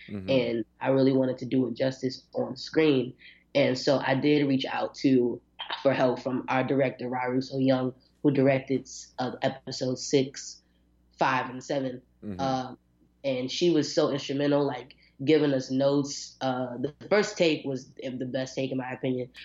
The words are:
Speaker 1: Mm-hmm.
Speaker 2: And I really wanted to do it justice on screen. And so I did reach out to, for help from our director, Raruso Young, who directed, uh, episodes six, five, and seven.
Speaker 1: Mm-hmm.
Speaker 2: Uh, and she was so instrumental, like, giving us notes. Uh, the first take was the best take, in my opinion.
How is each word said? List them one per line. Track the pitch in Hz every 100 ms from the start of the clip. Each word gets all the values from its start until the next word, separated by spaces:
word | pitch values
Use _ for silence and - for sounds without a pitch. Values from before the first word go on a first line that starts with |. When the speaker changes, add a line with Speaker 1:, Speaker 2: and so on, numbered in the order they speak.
| -
Speaker 1:
Mm-hmm. | 101 95
Speaker 2:
And | 135 117 117 113 -
I | 131
really | 135 131
wanted | 131 131 127
to | 123
do | 131 120
it | 113
justice | 131 131 131 - -
on | - 123 -
screen. | - 156 160 135 123 - - - _
And | 143 127 131
so | - 131 -
I | 135
did | 147 147 143
reach | 131 -
out | 117 113 -
to, | 143 131 120 123 _ - - -
for | 139
help | 131 131 120
from | 131 127 -
our | 131
director, | 127 135 131 - 123
Raruso | 127 127 127 131 135
Young, | 131 131 127 127 _ _
who | 147
directed, | 135 135 135 - 127 - - - -
uh, | 127 -
episodes | 135 - - 131 131 127 -
six, | 143 135 - - - _ _ _ _ _ -
five, | 147 131 123
and | 127
seven. | - 143 131 127 - _ 104
Speaker 1:
Mm-hmm. | 92
Speaker 2:
Uh, | 135 131 127 - _ _ _ _
and | 135 127 131
she | - 175
was | 156 147
so | - 151
instrumental, | 139 - 139 147 143 139
like, | 127 123 - _ -
giving | 135 156 147
us | 135 131
notes. | 131 139 143 139 - - -
Uh, | 131 127 127 120
the | 135 - -
first | 202 202 -
take | 170 151
was | 135 131 - -
the | 131 127 127
best | 131 131 -
take, | 131
in | 131
my | 127
opinion. | 127 135 127 127 -